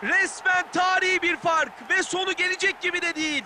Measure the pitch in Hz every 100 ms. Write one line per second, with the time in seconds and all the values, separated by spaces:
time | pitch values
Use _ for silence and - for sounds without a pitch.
0 | - 359 381 - 370 370 359 330 359 370
1 | 370 370 339 330 339 320 285 - 226 370
2 | 370 359 381 370 359 370 381 - 349 349
3 | 339 320 311 294